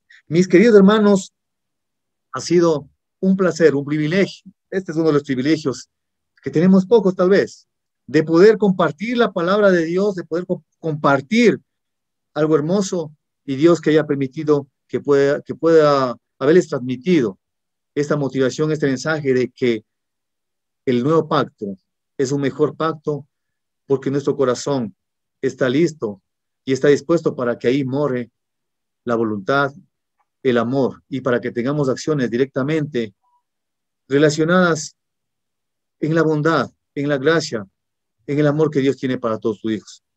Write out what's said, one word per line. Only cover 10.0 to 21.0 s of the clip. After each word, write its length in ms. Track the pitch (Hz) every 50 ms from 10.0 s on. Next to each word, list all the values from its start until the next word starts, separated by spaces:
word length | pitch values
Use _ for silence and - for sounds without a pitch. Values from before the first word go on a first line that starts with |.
| 202 214 190
de 100 | 175 160
poder 200 | - - 180 180
co-, 200 | 185 175 151 - _ _ _
compartir 800 | - 160 151 151 156 147 139 139 139 - 214 233 240 196 139 - - _ _ _ _ _ _ _ _ _ _ _ _ _ -
algo 220 | 151 156 156 156
hermoso 600 | 143 143 165 190 208 190 190 190 175 156 151 - _ _ _ _ _ _
y 100 | 143 135
Dios 240 | 131 151 170 170 160
que 120 | 156 165
haya 140 | 151 156 143
permitido 640 | 147 147 139 135 131 - 156 156 151 147 143 139 - _ _ _
que 120 | _ - 120
pueda, 420 | 123 139 143 139 139 139 143 -
que 140 | - - 120
pueda 640 | - 160 165 165 160 151 147 143 139 131 123 117 - _ _ _ -
haberles 280 | 135 143 170 180 165
transmitido 680 | - 156 131 123 127 127 127 127 180 180 156 120 101 95 - _ _ _ _ _ _ _ _ _ _ _
esta 240 | 143 143 - 156
motivación, 560 | 151 139 127 - 131 131 123 123 - 151 156 156
este 140 | 151 151
mensaje 460 | 139 131 123 - 156 160 147 147 135 127
de 160 | 127 123 123
que 360 | - - 131 120 113 107 - _ _ _ _ _ _ _ _ _ _ _ _ _ _ _ _ _ _ _ _
el 160 | 135 123 120